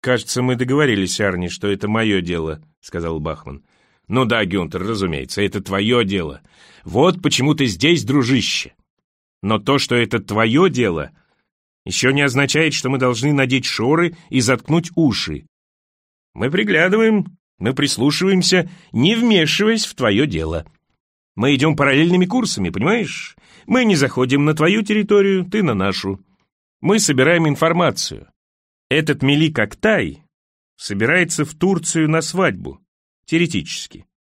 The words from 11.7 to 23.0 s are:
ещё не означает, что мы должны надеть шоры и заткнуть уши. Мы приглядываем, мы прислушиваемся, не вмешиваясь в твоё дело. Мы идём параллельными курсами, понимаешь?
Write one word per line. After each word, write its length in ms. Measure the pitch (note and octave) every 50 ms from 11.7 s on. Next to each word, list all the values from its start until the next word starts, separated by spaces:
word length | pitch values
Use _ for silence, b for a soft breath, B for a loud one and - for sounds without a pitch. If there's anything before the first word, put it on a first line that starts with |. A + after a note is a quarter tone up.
| _ _ _
ещё 240 | - F2+ - - B2+
не 100 | C3+ C#3+
означает, 540 | C#3+ C#3 A#2+ C3 C#3 C3+ - D3+ E3 D#3 -
что 160 | - - C#3
мы 80 | C3+ C3
должны 340 | B2+ B2+ B2 A2 B2 D3 D3
надеть 320 | C#3 C3+ B2+ C3 C3 -
шоры 520 | - - - A2 B2+ D3+ D#3+ F3 E3 E3+ B B B
и 120 | - C3
заткнуть 500 | A#2+ A2 C3 A#2 - - D3+ F3 E3+ - -
уши. 520 | - E3 C#3 G#2 - - - D2+ C2+ - _ _ _ _ _ _ _ _ _ _ _ _ _ _ _ _ _ _
Мы 160 | A#2 - C3
приглядываем, 880 | D3+ F#3+ G#3+ G#3 F#3+ D#3 E3 F#3 F#3+ A3 A3+ A3+ A3 G#3 F#3 - - _ _ _ _ _
мы 140 | F2+ A2+ C3
прислушиваемся, 1000 | - C#3+ C#3 - - A#2 C#3+ D3 - F3+ F#3+ G3 F#3 F3 - F3+ F#3 E3 F3 B B B B B
не 220 | A2+ B2+ F3 A3+
вмешиваясь 720 | A3+ A#3 A#3+ G#3+ F#3 D#3 C#3 - - G3+ A3 A3+ A3 -
в 80 | - -
твоё 320 | - C3 A2 G2+ G#2 D3
дело. 400 | D3+ F#2+ D#2+ D#2+ D#2+ E2 D#2+ D#2 - _ _ _ _ _ _ _ _ _ _ _ _ _
Мы 200 | - G#2+ C#3 C#3+
идём 220 | C3+ C#3+ D#3+ D#3
параллельными 500 | D#3 D3 C#3 C3+ C#3 D#3+ E3+ F3 F3+ F#3
курсами, 420 | F3+ G#3+ B3+ A#3 - - - F#3+ F3
понимаешь? 680 | - G2 A2 E3 G#3+ A#3+